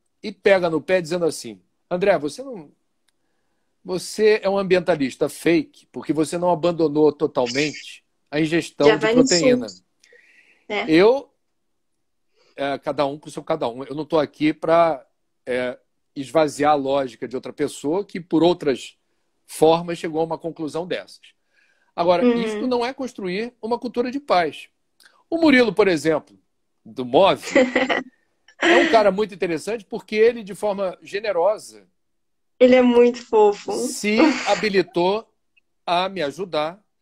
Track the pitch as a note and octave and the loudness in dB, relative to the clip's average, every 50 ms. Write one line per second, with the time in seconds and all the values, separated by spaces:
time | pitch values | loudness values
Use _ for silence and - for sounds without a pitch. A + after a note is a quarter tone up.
0 | _ _ _ _ - G#3 G3+ - - G#3 G3 F#3+ F3 E3+ D#3+ D#3 B2+ - F#3 F#3 | _ _ _ _ -14 -14 -14 -2 2 4 4 4 4 0 -2 -2 -2 0 0 -2
1 | F3 D3 F3 F3+ E3+ D#3 C3+ - - A#2+ G#2 F#2 _ _ _ _ _ _ F3 F3+ | 0 -2 -4 -2 -2 -2 -4 -4 -10 -14 -16 -18 _ _ _ _ _ _ -6 -2
2 | F#3 G#3 F#3 D#3 C#3+ D3+ - - C4 C#4 B3 G3 D3+ - _ _ _ _ _ _ | 2 2 2 2 -2 -6 -8 -10 -12 -14 -14 -14 -16 -18 _ _ _ _ _ _
3 | _ _ _ _ _ _ _ _ _ _ _ _ _ _ _ _ _ F3+ F#3 F3 | _ _ _ _ _ _ _ _ _ _ _ _ _ _ _ _ _ -10 -8 -8
4 | - - - - G#3+ G#3+ G#3+ G#3+ G#3+ G3 G3 G3 G3 F#3 F3+ F#3 E3+ F#3 E3+ D#3 | -8 -10 -4 0 2 4 4 2 2 0 -2 -2 0 0 0 0 2 0 0 0
5 | C3+ B2 - - - - - - - D#3 E3+ D#3+ C#3+ - _ _ _ _ _ B2 | -2 -4 -4 -4 -4 -4 -4 -2 0 2 2 2 0 -4 _ _ _ _ _ -10
6 | A#2+ - D3+ D3+ D#3 C#3+ - F3 F3 F3+ F3 D#3+ D3 F3 F3 D#3 E3 D3+ C#3+ D3+ | -6 -4 -2 -2 -2 -2 -2 -2 0 0 0 0 0 -2 0 0 0 0 2 2
7 | D#3 D3 C#3+ - D#3+ C3+ - C#3 B2+ A#2+ B2 C3+ D3+ D3+ - - - - - - | 2 2 2 0 -4 -4 -2 -2 -2 -2 -2 -2 -2 -2 -4 -8 -14 -18 -20 -20
8 | _ _ _ _ _ _ C#3 D3+ D#3+ D3+ E3 E3 D3+ - - - C#3+ D3 D#3 - | _ _ _ _ _ _ -4 -2 -2 0 0 -2 -4 -4 -4 2 4 4 4 4
9 | - A3 A#3 B3+ C4+ C4 F#3 E3+ D#3 C3 B3 B3 A#3+ G3+ F#3 - _ _ _ _ | 2 2 4 4 4 4 2 2 4 2 2 2 -2 -6 -14 -18 _ _ _ _
10 | _ _ _ _ _ _ _ _ _ _ _ _ _ - G#3+ G3+ - - D#3 E3 | _ _ _ _ _ _ _ _ _ _ _ _ _ -8 -6 -6 -2 2 4 6
11 | F#3+ A3 B3+ C#4 - - _ _ _ _ _ _ _ _ _ _ _ _ _ _ | 6 6 4 2 -2 -8 _ _ _ _ _ _ _ _ _ _ _ _ _ _
12 | _ _ _ _ _ _ _ _ _ _ _ - C#3 C#3 C#3 - - D#3+ C#3 C3+ | _ _ _ _ _ _ _ _ _ _ _ -8 -6 -6 -6 -6 -6 -6 -4 -2
13 | D3 C#3 C#3+ D3+ - D3+ - D#3+ D3 - D#3+ D#3+ D3 A#2+ A#2 B2+ C#3 A#2+ C3+ D3+ | -2 -4 -4 -8 -12 -14 -14 -12 -6 -6 -6 -4 -4 -6 -6 -8 -12 -10 -10 -10
14 | D3+ - E3+ D#3 D3 C3+ - - D3+ D3+ D#3 - - D#3+ E3 E3+ E3+ E3 D3+ B2+ | -6 -2 0 0 0 -2 -4 -2 -2 -2 -2 -2 0 2 4 4 4 2 0 -4
15 | - _ _ _ _ _ _ _ _ - B2 B2+ B2+ B2 C3 - _ _ _ _ | -8 _ _ _ _ _ _ _ _ -6 -4 -4 -4 -6 -8 -10 _ _ _ _
16 | _ _ _ C#3+ C3+ A#2+ - D#3+ D#3 D3 C3 - D3 D3 D3+ C#3+ C3+ C3+ C3+ C#3 | _ _ _ -14 -12 -2 0 0 0 0 0 0 0 2 2 2 0 -2 -2 -2
17 | C3+ B2+ A2+ - C3+ A#2+ B2 B2+ - B2 B2 - D3 B2 - - - C#3 D#3+ G3 | -2 -4 -8 -10 -10 -10 -8 -10 -10 -10 -6 -6 -6 -6 -6 -6 -6 -4 -4 -4
18 | G3+ - - F#3+ D#3+ - - D#3 D#3 F3 F3+ F3 - D3 B2+ A2 - - - _ | -6 -8 -10 -12 -6 -2 0 2 4 2 2 2 0 -2 -4 -4 -6 -14 -20 _
19 | _ _ _ _ _ _ _ _ _ _ - - D#3 D#3+ E3 E3+ F3 F3 E3+ - | _ _ _ _ _ _ _ _ _ _ 0 4 4 4 4 4 0 -6 -8 -8
20 | - E3+ D3+ D#3 E3 E3 D#3+ D3+ - E3 D3+ - D#3+ D3 - D#3+ F3 F3+ C#3+ G#2+ | -8 -6 -4 -4 -4 -4 -6 -8 -8 -10 -10 -8 -10 -8 -8 -8 -8 -6 -8 -8
21 | F#2+ - - - _ _ _ _ _ _ _ _ _ _ _ _ _ _ _ - | -8 -12 -20 -20 _ _ _ _ _ _ _ _ _ _ _ _ _ _ _ -2
22 | E3+ F3 - - B3+ B3 A#3 A#3 A3+ A3 G#3+ G#3 A#3 B3+ B3 A#3+ A#3+ B3 C4+ - | 0 2 2 2 2 2 2 2 -2 -4 -4 -4 -4 -4 -4 -2 -4 -6 -6 -8
23 | C4+ A#3+ - - G3+ F3+ F3+ G3 A3+ A#3+ - _ - A3 A#3+ A#3 - A#3+ - A#3 | -12 -12 -10 -10 -8 -6 -6 -6 -6 -8 -10 _ -8 -8 -6 -6 -6 -6 -6 -4
24 | B3 B3 A#3+ C#4+ C#4+ - G3+ F3+ E3+ D3 C#3 - - - _ _ _ _ _ _ | -4 -4 -6 -8 -4 0 0 0 0 0 -4 -10 -16 -20 _ _ _ _ _ _
25 | _ _ _ _ _ _ D#4+ E4 E4 D#4 C4+ B3+ B3 A3 F3 - G#3 G3 F3 D3+ | _ _ _ _ _ _ -2 2 4 6 6 6 4 4 2 2 2 2 2 0
26 | C3+ D#3+ D#3+ C3+ - _ G2+ F#2+ _ _ _ _ _ _ _ _ _ A#2 A2 C3 | 0 0 -2 -2 -4 _ _ _ _ _ _ _ _ _ _ _ _ -16 -12 -10
27 | B2+ B2 B2 D3+ F#3+ F#3 D3+ - - - - C#4 B3+ B3+ - C4 C4+ B3+ - - | -6 0 2 4 4 4 2 0 -4 -2 0 2 2 2 0 -2 -2 -2 -4 -4
28 | C4 - - _ _ _ _ _ _ _ _ - - E4 E4+ - E4+ E4 B3 A3 | -6 -8 -14 _ _ _ _ _ _ _ _ -2 0 2 4 4 4 4 4 4
29 | G#3+ G3+ F#3 F#3+ A3 F#3+ G3+ E3+ G3 F3 E3 D3 - - G#3+ A#3+ G3 _ - G3 | 4 4 2 0 -2 -6 -4 -6 -4 -4 -4 -4 -6 -6 -8 -8 -10 _ -12 -12
30 | - - G#3+ G#3 A3 A#3 A#3+ A#3 G#3+ F#3 G3+ - - G#3 G3 G3 G3 F#3 E3 - | -10 -6 0 2 2 2 2 0 -6 -14 -10 -8 -6 -6 -4 -4 -6 -6 -8 -10
31 | E3 D3 E3 G3+ A3 G#3+ F#3+ E3+ E3 G3 A3 F#3 - - A2 G#2 F#2+ _ _ _ | -14 -12 -10 -8 -6 -4 -2 0 0 0 0 -2 -8 -16 -20 -20 -20 _ _ _
32 | _ _ _ _ _ _ _ _ _ _ _ _ B3+ B3+ B3+ B3+ B3 B3 A#3+ A#3+ | _ _ _ _ _ _ _ _ _ _ _ _ 4 6 6 6 6 6 6 6
33 | A#3+ A#3+ A#3+ - - - A#3 G#3+ G#3+ G#3 G3+ - - - G3+ A3+ A#3 B3+ B3+ - | 6 6 4 0 -6 -2 2 4 4 4 4 0 -6 -8 -8 -6 -6 -6 -6 -4
34 | - G#3 G#3+ A3+ D#4+ D4+ C4 - - F#3+ G3+ F#3 F#3+ G#3+ G3 F#3+ E3+ - - F3 | -2 0 2 4 4 4 2 0 -2 -2 -2 0 0 0 0 0 0 0 -2 -2
35 | F3 F#3 G3+ A3 A3+ _ _ _ _ _ _ _ _ _ _ _ _ - F3 F3 | 0 0 -2 -2 -6 _ _ _ _ _ _ _ _ _ _ _ _ -4 -2 -2
36 | F#3 G3 G3 F#3 D#3 C#3 C#3 D#3+ G3 F3+ D#3+ D3+ D3+ D#3+ F3+ G#3+ _ _ _ _ | -2 -4 -4 -6 -6 -6 -6 -8 -10 -6 -4 -4 -4 -4 -6 -12 _ _ _ _